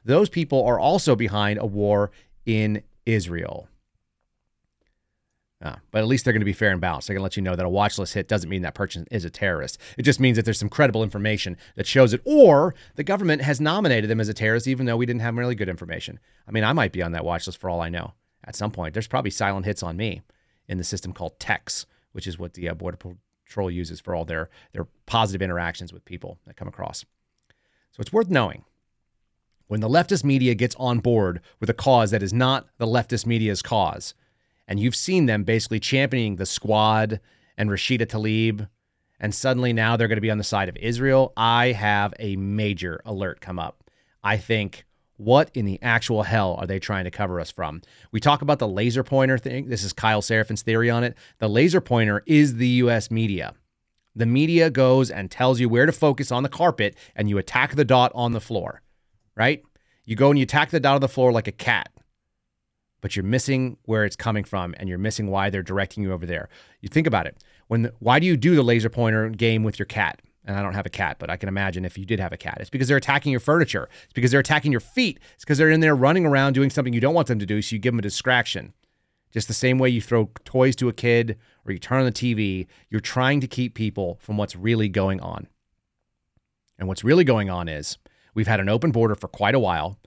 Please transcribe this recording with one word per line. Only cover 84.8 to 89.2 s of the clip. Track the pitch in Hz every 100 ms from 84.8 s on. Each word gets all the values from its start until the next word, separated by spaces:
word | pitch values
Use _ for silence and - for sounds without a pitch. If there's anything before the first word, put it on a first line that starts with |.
| 107
going | 98 95 95
on. | 87 80 - _ _ _ _ _ _ _ _ _ _ _ _ -
And | 95
what's | 95
really | 117 175
going | 143 113 98
on | 90 85
is | 76 73 - _ _ _
we've | 110 110
had | 104
an | 98
open | 113 160
border | 113 113
for | 101